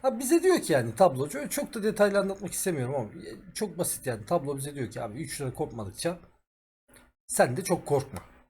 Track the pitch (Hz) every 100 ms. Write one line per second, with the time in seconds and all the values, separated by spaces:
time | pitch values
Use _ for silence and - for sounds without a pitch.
0 | 262 226 262 339 359 339 - 147 117 110
1 | 185 131 147 277 285 - 294 233 208 202
2 | 208 202 196 196 185 - - 156 123 143
3 | 107 - - - - - 214 165 175 -
4 | - 110 - 175 139 139 143 143 120 -
5 | 120 110 151 - 135 - 147 117 98 -
6 | 170 175 - _ _ _ _ _ _ -
7 | _ _ _ - 165 127 139 175 - 143
8 | 135 - - _ _